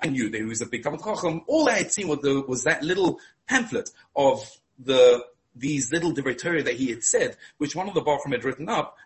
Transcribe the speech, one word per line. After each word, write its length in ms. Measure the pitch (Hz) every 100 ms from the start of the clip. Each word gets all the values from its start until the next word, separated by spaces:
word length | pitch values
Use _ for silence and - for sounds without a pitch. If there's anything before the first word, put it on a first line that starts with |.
I 60 | 170
knew 200 | 131 107
that 100 | 110
he 60 |
was 160 | 110 113
a 60 | 113
big 160 | 123
Talmid 220 | 147 160
Chacham. 380 | 214 208 175 160 -
All 220 | 311 277
I 80 | 214
had 140 | 175
seen 160 | - 185
was 100 | 143
the, 240 | 139 139
was 220 | 135 127
that 180 | 151 160
little 380 | 151 185 175 - - _ -
pamphlet 440 | 254 - 113 - - _ 143
of 340 | 135 120 - - _ -
the, 440 | 127 131 127 123 - _ _
these 380 | 117 139 143 120
little 200 | 165 170
divrei 240 | 143 135 120
Torah 280 | 170 165
that 100 | 123
he 160 | 120 131
had 140 | 113
said, 320 | - 233 - - - -
which 180 | 143 156
one 120 | 185
of 60 |
the 80 | 160
Bachrim 300 | 151 139 139
had 120 | 123
written 240 | 127 123 165
up 280 | 214 - -